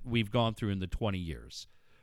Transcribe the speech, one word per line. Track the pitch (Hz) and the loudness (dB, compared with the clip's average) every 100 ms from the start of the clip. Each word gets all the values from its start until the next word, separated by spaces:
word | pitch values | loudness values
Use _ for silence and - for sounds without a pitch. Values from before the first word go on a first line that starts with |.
| 127 | 0
we've | 117 101 | 2 4
gone | 123 113 107 | 4 2 2
through | 107 | 0
in | 95 | 0
the | 92 | -2
twenty | - 110 95 | -2 0 0
years. | 85 64 58 - - - - - | -4 -6 -10 -16 -16 -20 -20 -20